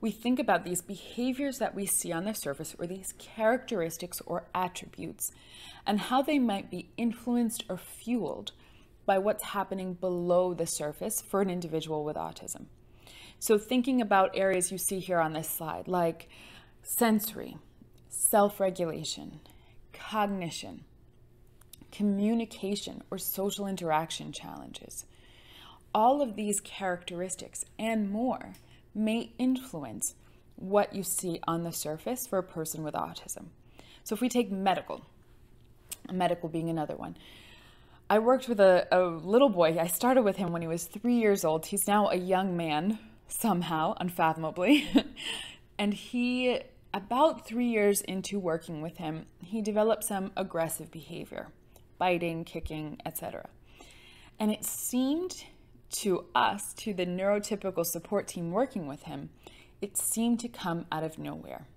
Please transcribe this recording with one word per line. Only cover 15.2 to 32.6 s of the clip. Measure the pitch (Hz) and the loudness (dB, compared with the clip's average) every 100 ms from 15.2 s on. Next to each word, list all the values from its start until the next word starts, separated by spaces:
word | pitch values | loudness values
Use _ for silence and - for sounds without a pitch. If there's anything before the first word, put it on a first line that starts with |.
| 160 | 2
this | 156 160 | 0 -6
slide, | - 160 156 - | -6 -6 -6 -2
like | 180 170 165 - - - - - - | 2 2 0 -12 -20 -20 -20 -20 -20
sensory, | - - 233 214 208 - 62 - - - - - - | -6 0 4 4 0 -8 -10 -12 -18 -20 -20 -20 -12
self-regulation, | - - 220 202 202 196 180 170 151 156 - - 156 - - - - - | -2 4 6 4 4 -2 0 -4 -4 -6 -8 -10 -16 -20 -20 -20 -20 -20
cognition, | - - 214 208 196 170 - - 87 - - - - - - - - - - - | -16 -6 0 0 0 -4 -6 -12 -14 -18 -20 -20 -20 -20 -20 -20 -20 -20 -20 -20
communication, | - 208 196 208 233 226 - 190 202 - - - | -2 0 2 2 2 -2 -4 -4 -4 -6 -12 -10
or | 196 | -8
social | - - 196 196 196 | -6 -2 -2 -2 -4
interaction | 190 170 156 160 - 151 | -4 0 0 0 -6 -10
challenges. | 151 156 - 67 - - - - - - - - - - - - 208 | -12 -12 -14 -14 -16 -14 -16 -16 -20 -20 -20 -20 -20 -20 -20 -2 4
All | 226 285 | 6 6
of | 277 202 | 2 0
these | 208 202 | -2 -2
characteristics | - - 196 175 - 175 185 - - - - - | -4 -6 -4 -4 -6 -6 -6 -8 -10 -12 -12 -6
and | 220 220 202 | 0 0 0
more | 202 254 220 - 185 - - - 208 | 0 0 -2 -6 -16 -20 -20 -14 -2
may | 214 226 - - | 0 0 -4 -2
influence | 254 262 - 165 135 104 - - - - - - | 0 0 -2 -10 -8 -6 -8 -8 -20 -20 -20 -12
what | 185 208 202 | 2 2 2
you | 190 | -2
see | 185 - 185 165 - | -4 -4 -2 -4 -2
on | 170 | -2
the | 170 | -2
surface | 160 151 156 - 247 - | -6 -6 -6 -4 -6 -2
for | 196 | -2
a | |
person | 180 - | -2 -6